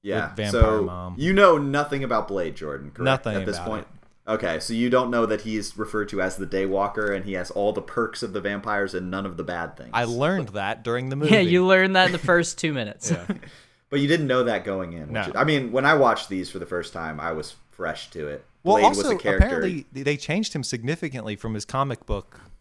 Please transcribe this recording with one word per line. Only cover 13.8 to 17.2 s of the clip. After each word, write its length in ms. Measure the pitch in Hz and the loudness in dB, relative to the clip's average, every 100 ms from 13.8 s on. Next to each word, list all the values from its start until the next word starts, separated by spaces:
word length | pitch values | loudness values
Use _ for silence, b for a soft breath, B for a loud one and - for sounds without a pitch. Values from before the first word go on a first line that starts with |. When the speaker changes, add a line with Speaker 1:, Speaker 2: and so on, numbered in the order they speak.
| _ | _
Speaker 1:
But 120 | 143 | 0
you 80 | 143 | 4
didn't 180 | 165 143 | 4 4
know 160 | 127 | 2
that 220 | 120 104 | 2 0
going 300 | 107 95 87 | -2 -4 -6
in. 180 | 85 76 | -10 -6
Speaker 2:
No. 140 | 110 95 | -4 -4
Speaker 1:
Which, 100 | - | 0
I 80 | |
mean, 260 | 147 147 123 | 2 2 0
when 160 | 123 143 | 2 4
I 80 | |
watched 340 | 156 123 107 - | 6 6 4 -2
these 220 | 95 87 | -6 -6
for 80 | 92 | -8
the 80 | 87 | -6
first 260 | 90 82 | -6 -6
time, 280 | 90 80 76 | -8 -8 -6